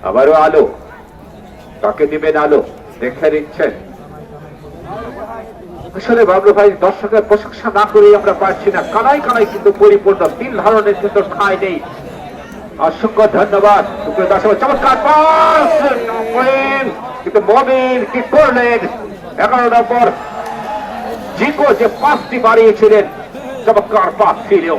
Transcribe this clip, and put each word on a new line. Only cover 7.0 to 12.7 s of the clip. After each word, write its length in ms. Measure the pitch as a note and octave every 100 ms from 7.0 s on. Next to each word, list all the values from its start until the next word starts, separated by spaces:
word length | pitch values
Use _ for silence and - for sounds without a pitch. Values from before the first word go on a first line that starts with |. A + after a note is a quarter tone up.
| G#3 G#3+ G#3
প্রশংসা 380 | G#3 - - -
না 100 | G3+
করেই 300 | G#3 G#3+ G#3
আমরা 180 | G#3 G3
পারছি 360 | F#3+ F#3+ - G3+
না। 100 | F#3+
কানায় 400 | - G#3+ A#3 D4
কানায় 240 | D4 -
কিন্তু 240 | G3+ G3+ G3+
পরিপূর্ণ, 500 | G3+ G#3 G3+ G3 G3 G#3+ -
তিল 160 | B3+ A3
ধারণের 380 | G3+ A3 G#3 G3
কিন্তু 200 | G3+ G3+
ঠাঁই 340 | G3 - G3+ F#3
নেই। 160 | F#3+ E3 - - - - - - - - -